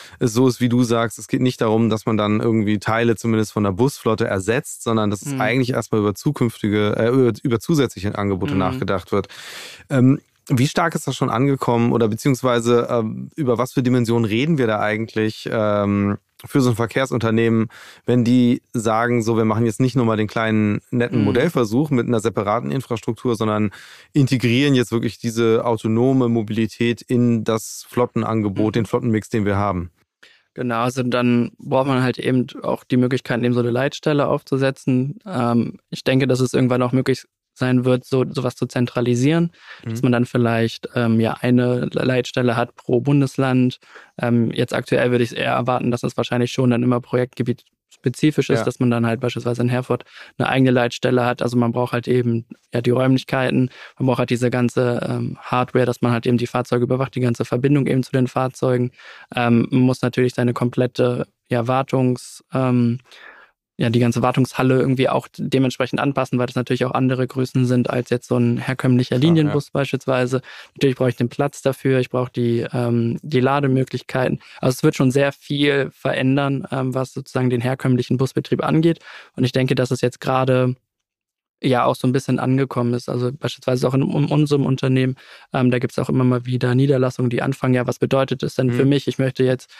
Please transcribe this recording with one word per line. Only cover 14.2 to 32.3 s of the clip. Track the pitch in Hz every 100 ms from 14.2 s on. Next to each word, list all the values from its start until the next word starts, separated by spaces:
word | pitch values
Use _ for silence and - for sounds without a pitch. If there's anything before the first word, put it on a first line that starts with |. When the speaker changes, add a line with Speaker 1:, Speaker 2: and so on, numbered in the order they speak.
| 113
Speaker 1:
reden | 110 147 165
wir | 117
da | 107
eigentlich, | 104 107 110 - 110 - -
ähm, | 120 107 104 101 101 101 101 _ _ -
für | 143
so | 123
ein | 113
Verkehrsunternehmen, | 113 - 135 131 113 113 113 113 110 - - - -
wenn | 123
die | 117 127 123 127 -
sagen, | 123 110 110 120 120
so, | 110 113
wir |
machen | 110 107 117
jetzt | -
nicht | 131 123
nur | 117
mal | 110
den | 107
kleinen, | - 113 110 107 104 -
netten | 123 120 -
Speaker 2:
Mhm. | 135
Speaker 1:
Modellversuch | 127 156 156 117 113 151
mit | 135 117
einer | 120
separaten | 110 110 101 110 131
Infrastruktur, | 139 - 117 - 113 127 113
sondern | 110 107 107 - - - -
integrieren | 156 131 131 120 117 143
jetzt | 135 120
wirklich | 117 117 -
diese | 117 110 113 113 120
autonome | 113 113 110 127 135 120
Mobilität | 117 107 110 110 - 120 117
in | - 123 120 117
das | 107 113 - - -
Flottenangebot, | - 123 - 110 113 104 95 107
Speaker 2:
Mhm. | 113
Speaker 1:
den | 113
Flottenmix, | 123 127 107 -
den | 117 101
wir | 101
haben? | 101 92 85 _ _ _ - _ _
Speaker 2:
Genau, | - 123 117
also | 120 127
dann | 123 123 123 120 117 -
braucht | - 135 135
man | 131
halt | 127 120
eben | -